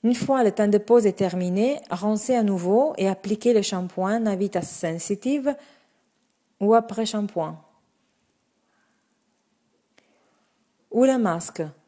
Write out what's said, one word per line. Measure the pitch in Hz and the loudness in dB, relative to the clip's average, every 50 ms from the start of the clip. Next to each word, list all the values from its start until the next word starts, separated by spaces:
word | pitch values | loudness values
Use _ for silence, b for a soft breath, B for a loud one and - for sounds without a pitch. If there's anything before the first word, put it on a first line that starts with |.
Une | - 226 247 | 2 0 0
fois | 240 - - 269 262 240 | 0 0 0 2 2 2
le | 208 | 2
temps | 190 - 208 202 | 2 2 2 4
de | 208 208 | 2 2
pause | 208 - 233 240 214 | 4 6 4 6 6
est | 202 185 | 4 0
terminé, | - 196 180 170 185 180 180 180 196 220 254 285 302 - - | 0 -2 -2 -2 -2 -2 -2 0 0 0 0 0 -4 -6 -8
rincez | - 175 196 208 214 208 - - 254 | -8 -4 -2 -2 -2 -2 0 0 0
à | 240 220 | 2 2
nouveau | 202 196 175 170 180 202 233 277 311 - | 2 0 0 0 2 2 2 2 0 0
et | - 190 190 | -2 -2 -2
appliquez | 190 190 - 202 214 214 - 240 | -2 -2 -4 -4 -4 0 2 2
le | 233 214 | 2 2
shampoing | 196 - 202 185 185 175 - - 185 190 214 233 226 | 2 0 -4 -6 -6 -6 -6 -4 -2 -2 -2 0 0
à | 214 196 | -2 -2
vitesse | 180 202 196 - 180 160 - | -2 -4 -2 -2 -4 -6 -4
sensitive | - - - 165 165 170 - - 202 202 - 254 277 294 262 294 277 285 B B B B B B B B B B _ _ _ _ _ _ _ _ _ _ | -8 -6 -6 -6 -6 -6 -4 -6 -6 -4 -2 -2 -2 0 -2 -4 -6 -6 B B B B B B B B B B _ _ _ _ _ _ _ _ _ _
ou | 202 208 220 | 2 4 4
après | 233 226 226 202 214 220 | 4 2 0 -6 -6 -4
shampoing. | 214 - 214 202 202 - 175 160 156 160 156 _ _ _ _ _ _ _ _ _ _ _ _ _ _ _ _ _ _ _ _ _ _ _ _ _ _ _ _ _ _ _ _ _ _ _ _ _ _ _ _ _ _ _ _ _ _ _ _ _ _ _ _ _ _ _ _ _ _ _ _ _ _ _ _ _ _ | -4 -4 -4 -6 -4 -4 -6 -6 -6 -10 -16 _ _ _ _ _ _ _ _ _ _ _ _ _ _ _ _ _ _ _ _ _ _ _ _ _ _ _ _ _ _ _ _ _ _ _ _ _ _ _ _ _ _ _ _ _ _ _ _ _ _ _ _ _ _ _ _ _ _ _ _ _ _ _ _ _ _
Ou | - 226 254 | 2 2 4
le | 262 262 254 | 4 4 2
masque | 226 190 165 170 - - - - 160 156 - _ _ | 0 0 -2 -4 -6 -8 -6 -8 -8 -8 -10 _ _